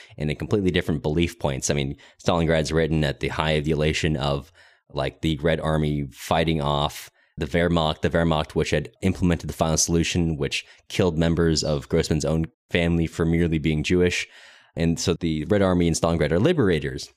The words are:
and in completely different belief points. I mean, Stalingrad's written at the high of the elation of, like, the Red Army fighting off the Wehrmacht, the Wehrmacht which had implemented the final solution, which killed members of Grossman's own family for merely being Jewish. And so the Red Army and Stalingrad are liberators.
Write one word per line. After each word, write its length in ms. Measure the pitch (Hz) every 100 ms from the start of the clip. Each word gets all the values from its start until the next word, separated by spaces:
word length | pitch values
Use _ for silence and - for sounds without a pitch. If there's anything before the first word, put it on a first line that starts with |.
| - -
and 140 | 76
in 80 | -
completely 320 | - 107 92
different 320 | 85 - 78
belief 380 | 76 78 85 -
points. 320 | 73 67 -
I 20 |
mean, 220 | 71 69 73 - _
Stalingrad's 480 | - 87 80 82 76
written 320 | 78 78 78
at 160 | 73 67
the 100 | 69
high 240 | 73 78
of 120 | 78 73
the 60 |
elation 440 | 76 76 80 82 76
of, 360 | 71 69 64 _ - _ _
like, 280 | 69 67 -
the 160 | 82 73
Red 220 | 80 80
Army 460 | 78 78 76 73 69
fighting 500 | - - 82 82 80
off 480 | 71 71 76 - - _ _ -
the 120 | 78
Wehrmacht, 540 | 87 85 85 78 78
the 80 | 82
Wehrmacht 420 | 82 82 78 78
which 180 | 82 76
had 220 | 78 71 -
implemented 480 | 95 90 90 82 78
the 40 |
final 220 | - 80 80
solution, 640 | - 85 80 90 82 73
which 260 | 69 - - - _
killed 300 | - 92 78
members 460 | 82 82 82 78
of 260 | 76 73 -
Grossman's 360 | 82 - 78 73
own 200 | 80 82 - _
family 380 | 90 85 85 80
for 180 | - 82
merely 320 | 82 85 80
being 240 | 76 76
Jewish. 440 | 73 90 90 - - - - - _ -
And 240 | 82 82
so 160 | - 82
the 300 | 85 78 76
Red 180 | 104
Army 240 | 95 90 85
and 80 | 82
Stalingrad 360 | 85 82 76
are 80 | 85
liberators. 680 | 135 180 101 80 69 69 -